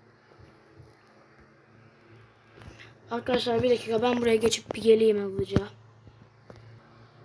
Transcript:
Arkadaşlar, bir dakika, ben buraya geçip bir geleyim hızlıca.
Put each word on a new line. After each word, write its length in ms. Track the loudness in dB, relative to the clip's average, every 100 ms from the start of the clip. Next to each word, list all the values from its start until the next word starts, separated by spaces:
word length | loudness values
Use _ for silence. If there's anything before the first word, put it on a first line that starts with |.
| -20 _ _ -20 -20 -20 -20 -20 -20 -20 _ -20 -20 -20 -20 -20 -20 -20 -20 -20 -20 -20 -20 -20 -20 -20 -20 -20 -20 -20 -8
Arkadaşlar, 520 | -8 -4 -4 -2 0
bir 80 | 2
dakika, 320 | 0 0 -2
ben 180 | 0 0
buraya 160 | 0 2
geçip 380 | 0 -2 -8
bir 80 | -2
geleyim 400 | 4 6 6 2
hızlıca. 460 | -2 -6 0 0 -2 -14 -20 -20 -20 -20 -20 -20 -20 -20 -20 -20 -20 -20 -20 -20